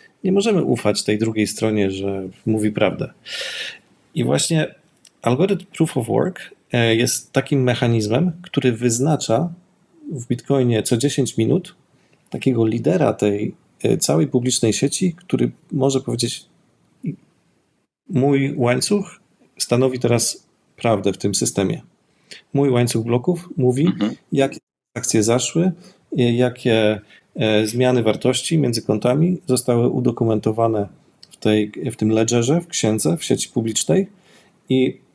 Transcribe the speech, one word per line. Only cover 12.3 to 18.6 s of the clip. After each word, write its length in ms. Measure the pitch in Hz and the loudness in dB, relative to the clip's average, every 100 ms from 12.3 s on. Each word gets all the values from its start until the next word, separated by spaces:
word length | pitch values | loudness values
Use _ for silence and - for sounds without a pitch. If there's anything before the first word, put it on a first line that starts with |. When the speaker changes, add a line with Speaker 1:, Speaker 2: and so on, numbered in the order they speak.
Speaker 1:
takiego 360 | - - 117 113 | -4 0 2 2
lidera 460 | 113 117 180 131 | 0 0 2 2
tej, 420 | 107 104 101 107 - _ _ | 2 0 0 -2 -8 _ _
e, 140 | 113 110 | -2 0
całej 280 | - 151 147 | 0 0 2
publicznej 460 | 127 123 - 113 | 0 0 0 0
sieci, 400 | 104 143 - 185 | 0 -2 0 -4
który 380 | 160 - 127 120 - - | -4 -4 -2 -2 -4 -8
może 280 | 147 135 135 | -2 0 0
powiedzieć: 440 | 131 120 - - - _ _ _ _ _ 208 - _ _ _ _ _ _ _ _ - | -2 -4 -4 -6 -16 _ _ _ _ _ -10 -10 _ _ _ _ _ _ _ _ -6
„Mój 460 | 131 139 139 135 | 0 2 2 0
łańcuch 640 | - | 0